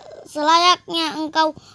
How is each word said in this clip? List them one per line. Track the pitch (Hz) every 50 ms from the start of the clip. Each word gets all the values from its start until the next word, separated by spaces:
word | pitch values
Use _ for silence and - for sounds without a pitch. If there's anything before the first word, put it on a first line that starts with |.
| - - - - - -
selayaknya | - 294 294 311 330 339 349 359 359 349 - - 339 330 330 302 294 302 311
engkau | 302 311 320 320 311 302 - - - -